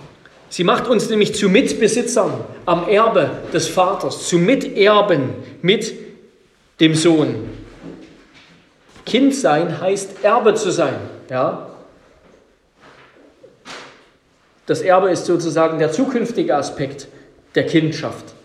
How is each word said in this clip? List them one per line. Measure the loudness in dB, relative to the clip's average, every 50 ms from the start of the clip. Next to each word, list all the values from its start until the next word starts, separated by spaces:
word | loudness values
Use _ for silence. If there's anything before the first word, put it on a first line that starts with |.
| -20 -20 -20 _ -20 -20 _ -20 -20 -10 -6
Sie | -2 0
macht | 2 2 0 2 0
uns | 0 2 2 0
nämlich | 2 2 2 2 0
zu | 0 2 4
Mitbesitzern | 4 4 4 2 0 0 0 0 0 0 -2 -2 0 0 0 0 -2 -6 -10 -12 -14 -10 -4 -2
am | -2 0 0 2
Erbe | 2 4 4 4 4 2 2 0 -2 -6 -8 -4
des | -4 -2 -2 -2
Vaters, | 0 0 0 0 0 -2 -4 -8 -8 -8 -6 -2
zu | 0 2
Miterben | 2 4 2 2 0 -2 0 2 4 6 6 4 4 2 2 0 0 -2 -6 -10 -14 -18 -14 -4 0
mit | 0 0 0 0 -6 -10 -12 -16 -20 -20 -20 -20 _ _ _ _ _ _ _ _ _ _ 2
dem | 2 2 4
Sohn. | 4 2 4 4 4 2 0 -2 -6 -8 -12 -14 -16 -18 -20 -20 -20 -18 -18 -18 -18 -20 -20 -20 -20 _ _ _ -20 -20 _ _ _ _ _ _ _ _ _ -20 -20 -8
Kind | -2 0 2 2 2 2
sein | 2 2 2 2 2 0 -2 -4 -4
heißt, | -2 -2 -2 -2 -4 -8 -6 -2 2
Erbe | 2 2 4 4 2 2
zu | 2 0 -2
sein, | 0 0 0 -2 -2 -6 -8 -12 -16 -18 -14 -8
ja. | -4 -2 -2 -2 -4 -6 -10 -16 -18 -20 -20 -20 _ _ _ _ _ _ _ _ _ _ _ _ _ _ _ _ _ _ -20 -20 -20 -20 -20 _ _ _ -20 _ _ _ -20 -20 _ _ -20 -18 -18 -18 -18 -20 -20 -20 _ _ _ _ _ _ _ _ _ _ _ _ _ -4
Das | -2 0 2
Erbe | 2 4 4 4 2
ist | 0 0 0
sozusagen | 0 0 0 0 -2 0 2 0 2 2 0
der | 0 0
zukünftige | 0 0 -2 0 0 -2 -2 -4 -2 -2 -2 0 0
Aspekt | -2 -2 -4 -6 -8 -8 -8 -8 -12 -18 -20 -20 -20 -20 -20 _ _ _ _ -4
der | -4 -2
Kindschaft. | 0 0 0 0 0 -2 -4 -8 -8 -10 -12 -16 -20 -20 -20 -20